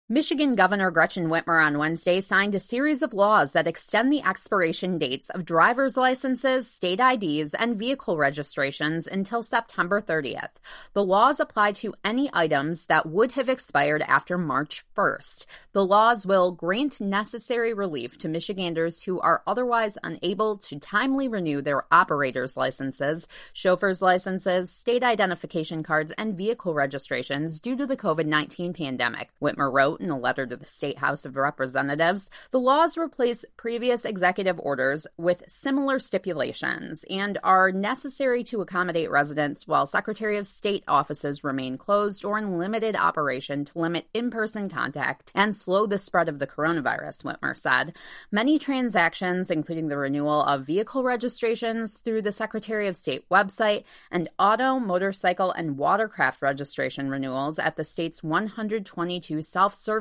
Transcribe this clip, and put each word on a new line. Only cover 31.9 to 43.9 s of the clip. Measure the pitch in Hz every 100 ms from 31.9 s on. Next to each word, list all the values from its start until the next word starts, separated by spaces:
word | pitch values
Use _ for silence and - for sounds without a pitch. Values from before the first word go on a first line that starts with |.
| 147 160 196 - - -
The | 262
laws | 247 277 330 330
replace | 330 - 240 233 - -
previous | 233 233 247 240 -
executive | 196 180 190 185 175
orders | - 135 131 147 - -
with | 170 180 -
similar | - 277 269 269 262
stipulations | - 190 190 156 123 - 135 127 - 151 -
and | 190 202 196
are | - 190 190
necessary | 190 202 262 285 - 269 247 240
to | 233
accommodate | 175 180 180 165 160
residents | 139 147 147 147 - -
while | 147 147
Secretary | - 202 214 220 208
of | 202
State | - 208 202 -
offices | 147 147 151 147 139
remain | 147 135 131 131
closed | - 202 208 196
or | 208 208
in | 214 175
limited | 185 220 220 202
operation | 165 165 143 127 - 143 143
to | 170
limit | 165